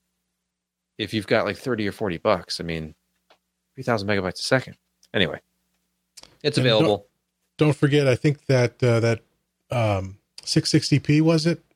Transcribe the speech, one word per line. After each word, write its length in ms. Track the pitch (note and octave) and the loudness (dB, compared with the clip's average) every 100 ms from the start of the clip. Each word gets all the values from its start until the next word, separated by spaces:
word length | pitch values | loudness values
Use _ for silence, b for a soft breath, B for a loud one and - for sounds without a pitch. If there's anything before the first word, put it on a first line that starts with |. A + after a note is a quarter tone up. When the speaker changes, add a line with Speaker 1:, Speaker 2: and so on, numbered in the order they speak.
| _ _ _ _ _ _ _ _ _ - | _ _ _ _ _ _ _ _ _ -10
Speaker 1:
if 160 | G#2 | -6
you've 140 | A2+ G2 | -6 0
got, 180 | A2+ F#2+ | 0 0
like, 120 | G2 | -4
thirty 300 | C3+ A2+ G#2 | -6 -4 -4
or 40 | |
forty 260 | - G#2 E2 | -6 -6 -2
bucks. 420 | A2 F#2 - - | 0 0 -2 -10
I 40 | |
mean, 300 | E2+ E2 D#2 - _ _ _ _ _ _ _ | -6 -8 -10 -16 _ _ _ _ _ _ _
three 100 | - | -12
thousand 240 | B2+ A2+ G2 | -4 -4 -2
megabytes 320 | G2+ F#2 - | -2 -2 -6
a 40 | |
second. 320 | - C3 - - _ _ _ | -2 0 -2 -14 _ _ _
Anyway, 260 | A2+ E2 D2 - _ _ _ _ _ _ - - _ | -2 -2 -2 -14 _ _ _ _ _ _ -20 -20 _
it's 140 | D3 C#3+ | -4 0
Speaker 2:
And 80 | B2+ | 2
don't, 100 | A2 | 2
Speaker 1:
available. 300 | G#2+ G2+ - _ _ _ _ - | 2 0 -4 _ _ _ _ 0
Speaker 2:
don't 180 | D3+ C#3+ | 0 2
forget, 320 | D3 D3 C#3 | 2 4 2
I 80 | A#2+ | 2
think 300 | D3+ C#3 - | 0 -2 0
that, 360 | C3 A#2+ - | 2 2 0
uh, 160 | B2 A#2 | 2 2
that, 220 | A2+ A2+ - _ _ _ _ | 2 -2 -6 _ _ _ _
um, 460 | B2 G#2+ G2 F#2+ G2 _ - | -2 0 -2 -4 -12 _ -18
six 260 | - D#3+ - | -2 -2 2
sixty 300 | D#3 - C#3+ | 0 2 0
P, 220 | - D3+ | 2 2
was 240 | D#3+ E3 D#3+ | 4 2 0
it? 180 | E3 _ | -4 _